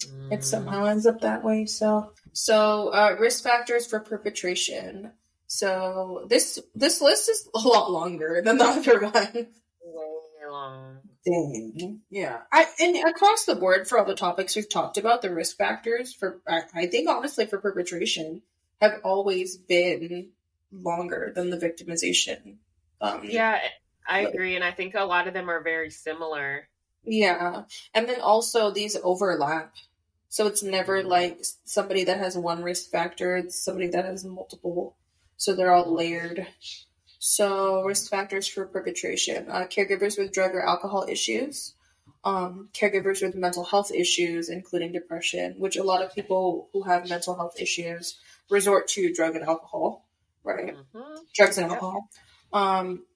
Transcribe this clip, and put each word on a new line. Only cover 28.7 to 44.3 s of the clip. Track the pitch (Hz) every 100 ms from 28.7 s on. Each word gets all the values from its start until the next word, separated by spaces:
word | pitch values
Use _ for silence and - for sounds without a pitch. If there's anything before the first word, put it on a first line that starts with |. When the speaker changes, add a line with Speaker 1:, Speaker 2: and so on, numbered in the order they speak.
Speaker 1:
these | 202 208 -
overlap. | 180 180 196 165 143 160 160 - - _ _ _ -
So | - 208
it's | 202
never | 202 190 185 190
Speaker 2:
Mm. | 185
Speaker 1:
like | 180 175 170
s-, | - -
somebody | - 208 196 190
that | 180 196
has | 185 180
one | 170 170
risk | 175 180 -
factor. | 170 170 - 180 180
It's | 175 -
somebody | - 190 175
that | 175
has | 190 190
multiple. | 185 185 - - 175 175 170 _ _ _ _ -
So | - 185
they're | 185
all | 175 165
layered. | 165 170 170 170 170 - - - - - _ _ -
So, | - - 202 196 196 190
risk | 190 202 -
factors | 196 196 196 202
for | - 185
perpetration. | 190 - - - - - - -
Uh, | - 185
caregivers | - 196 190 202 202
with | 196
drug | 190 185
or | 185 160
alcohol | 180 202 196 -
issues. | - - 220 285 - - _ _ _ _ _
Um, | 196 190 180 185 208
caregivers | - 208 196 190 196
with | 190 185
mental | 180 180
health | 180 202 202
issues, | - 175 - 170